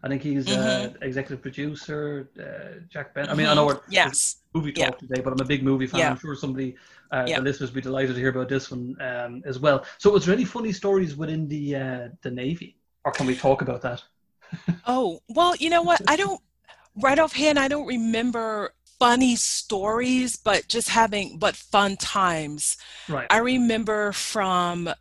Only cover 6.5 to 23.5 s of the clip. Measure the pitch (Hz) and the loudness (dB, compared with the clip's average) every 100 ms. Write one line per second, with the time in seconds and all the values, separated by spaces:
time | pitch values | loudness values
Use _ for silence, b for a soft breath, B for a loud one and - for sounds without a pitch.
6.5 | 131 131 127 b b b 139 123 160 131 | -6 -6 -8 b b b -4 0 0 -2
7.5 | 135 131 127 127 131 135 123 131 127 127 | -2 -6 -6 -6 -2 -2 0 -2 -2 -2
8.5 | 135 - 127 123 131 131 123 120 120 139 | -4 -4 -10 -10 -8 -8 -6 -8 -10 -10
9.5 | 127 147 139 B B 202 202 160 208 220 | 0 4 2 B B 4 6 4 2 0
10.5 | 240 226 185 202 196 175 143 156 160 156 | -4 -6 -2 2 2 2 -4 -4 -4 -4
11.5 | 151 143 139 131 127 123 - - 123 131 | -4 -4 -4 -4 -6 -10 -12 -10 -6 -4
12.5 | 170 - _ _ _ 143 - 131 127 143 | -4 -8 _ _ _ -4 -2 -2 2 4
13.5 | 135 127 120 127 123 - _ _ _ _ | 2 2 -4 -6 -8 -14 _ _ _ _
14.5 | 170 - 175 - 254 226 170 _ 226 349 | -10 -4 -4 0 0 0 -4 _ 2 2
15.5 | 349 302 339 339 339 185 311 403 370 _ | 2 2 2 4 2 4 2 2 -4 _
16.5 | _ _ b b - 262 285 320 262 302 | _ _ b b 0 2 4 4 4 2
17.5 | 294 269 294 262 254 226 226 247 233 220 | 4 2 0 -2 -2 0 0 0 -2 -4
18.5 | 214 202 _ _ _ 247 240 254 233 - | -4 -6 _ _ _ 6 8 6 4 0
19.5 | - - 202 196 226 247 254 254 - - | -4 -4 -2 0 0 2 0 0 -2 0
20.5 | 196 - 233 - 226 226 208 190 160 196 | 0 0 -2 0 4 4 2 -4 -2 -2
21.5 | - - 208 202 196 - 202 185 165 151 | -2 0 2 4 0 -4 0 2 0 -4
22.5 | 147 - - B B B 147 120 208 240 | -4 -4 -6 B B B -6 2 4 4